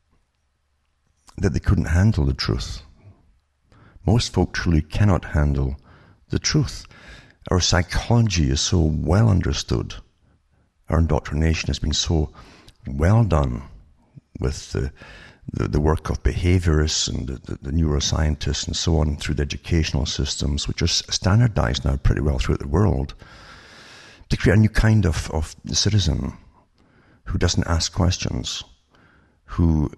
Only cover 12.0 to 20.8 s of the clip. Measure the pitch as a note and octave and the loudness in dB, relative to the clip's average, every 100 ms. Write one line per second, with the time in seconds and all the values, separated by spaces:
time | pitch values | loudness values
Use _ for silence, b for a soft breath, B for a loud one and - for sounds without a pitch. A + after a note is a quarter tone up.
12 | - E2 D2+ B B B B B - C#2 | 0 0 -2 B B B B B -10 -2
13 | E2 A2 A2 D#2+ C#2 A#1 - - - _ | 2 4 4 2 0 -4 -10 -20 -20 _
14 | _ - _ - - - - - C#2 - | _ -20 _ -6 -6 -6 -8 -6 -6 -8
15 | B B B B - - G1+ C#2 D2+ D#2+ | B B B B -10 -4 -2 0 2 0
16 | - - - - F2 F#2 F2 D#2 D#2 - | -2 -4 -2 0 2 2 4 2 2 -2
17 | - - B1 C2 - - C#2 D#2 D#2+ D2 | -4 -6 -8 -10 -12 -12 -4 -2 0 0
18 | - D2 D2+ D2 - C#2 - D#2+ - D#2+ | -2 0 0 0 -4 -6 -6 -4 0 2
19 | D2+ D2 - D2 C#2+ - - E2+ D#2+ C#2 | 2 -2 -4 -4 -4 -6 -2 0 0 -2
20 | B1 - C2+ - C2+ C#2+ - - | -4 -4 -4 -4 -4 -4 -4 -2